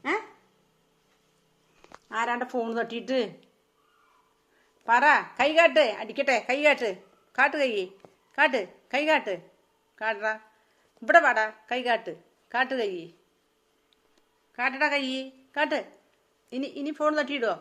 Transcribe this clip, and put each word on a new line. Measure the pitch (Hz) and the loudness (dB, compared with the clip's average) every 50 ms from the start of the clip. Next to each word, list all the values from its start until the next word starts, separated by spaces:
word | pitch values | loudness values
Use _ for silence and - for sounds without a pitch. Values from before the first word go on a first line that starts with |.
| - | -4
ഏ? | 269 349 440 415 - - _ _ _ _ _ _ _ _ _ _ _ _ _ _ _ _ _ _ _ _ _ _ _ _ _ _ _ _ _ - _ - - _ _ 214 220 | -4 -4 -4 -6 -10 -20 _ _ _ _ _ _ _ _ _ _ _ _ _ _ _ _ _ _ _ _ _ _ _ _ _ _ _ _ _ -20 _ -20 -20 _ _ -4 -4
ആരാണ്ട് | 233 240 240 240 254 | -2 -2 -2 -4 -4
ഫോൺ | 247 - 247 226 226 226 233 | -4 -4 -4 -4 -2 -4 -4
തട്ടിയിട്ട്? | 226 233 233 233 190 - 262 254 226 190 160 - _ _ _ _ _ _ _ _ _ _ _ _ _ _ _ _ _ _ _ _ _ _ _ _ _ _ _ _ _ - | -4 -4 -6 -10 -6 -2 -2 -2 -2 -4 -6 -18 _ _ _ _ _ _ _ _ _ _ _ _ _ _ _ _ _ _ _ _ _ _ _ _ _ _ _ _ _ 2
പറ, | 233 247 277 302 277 220 185 - - - | 4 6 6 6 4 4 2 -4 -2 0
കൈ | 254 294 320 | 0 2 4
കാട്ട്, | 320 339 320 262 311 285 226 202 190 | 4 4 6 6 4 2 2 0 -6
അടിക്കട്ടെ, | 226 214 - 269 277 254 254 214 - - | -10 -10 -6 -4 0 0 0 0 0 -2
കൈ | 254 285 294 | -2 2 4
കാട്ട്, | 294 269 269 247 214 185 185 - _ _ _ _ _ _ - | 4 4 4 0 -6 -6 -6 -14 _ _ _ _ _ _ 0
കാട്ട് | 269 285 302 | 0 2 2
കൈ, | 302 277 254 220 202 185 185 - - - - _ _ _ _ _ - | 0 0 0 0 -4 -6 -6 -12 -20 -20 -20 _ _ _ _ _ 2
കാട്ട്, | 294 302 254 240 185 - - _ _ _ | 2 2 2 -2 -4 -6 -14 _ _ _
കൈ | - 269 302 | -4 -2 2
കാട്ട്, | 311 311 277 - 214 185 170 - - _ _ _ _ _ _ _ _ _ - | 2 2 2 0 -4 -8 -8 -10 -20 _ _ _ _ _ _ _ _ _ -8
കാട്ടടാ, | 214 220 220 202 214 220 220 220 - _ _ _ _ _ _ _ _ _ _ _ | -6 -6 -4 -2 -4 -4 -4 -6 -12 _ _ _ _ _ _ _ _ _ _ _
ഇവിടെ | 233 226 320 339 302 | 0 6 6 6 6
വാടാ, | 262 240 226 214 220 220 - _ - | 6 2 2 0 -2 -4 -14 _ -8
കൈ | 240 254 | -6 -4
കാട്ട്, | 247 247 233 220 - 175 156 - _ _ _ _ _ _ - | 0 0 -2 -2 -2 -10 -14 -14 _ _ _ _ _ _ -4
കാട്ട് | 240 262 254 269 | -4 -2 -2 -2
കൈ, | 254 226 208 185 175 165 170 170 _ _ _ _ _ _ _ _ _ _ _ _ _ _ _ _ _ _ _ _ _ _ _ _ _ _ _ _ - | -4 -4 -4 -6 -8 -12 -14 -20 _ _ _ _ _ _ _ _ _ _ _ _ _ _ _ _ _ _ _ _ _ _ _ _ _ _ _ _ -4
കാട്ടടാ | 247 262 254 269 302 294 285 | -4 -4 0 0 -2 0 0
കൈ, | 285 269 262 262 262 262 269 - - _ _ _ | -2 -2 -4 -6 -6 -8 -10 -16 -20 _ _ _
കാട്ട്. | 285 311 302 311 262 - - - _ _ _ _ _ _ _ _ _ _ _ | -2 0 0 0 -4 -4 -8 -20 _ _ _ _ _ _ _ _ _ _ _
ഇനി, | 240 254 277 | -8 -8 -8
ഇനി | 269 - 285 277 302 | -6 -8 -8 -8 -8
ഫോൺ | 302 - 302 302 302 302 | -6 -2 -2 0 0 0
തട്ടിയിടുവോ? | 285 247 294 277 233 214 175 160 | -2 -2 -4 -2 -2 -2 -2 -4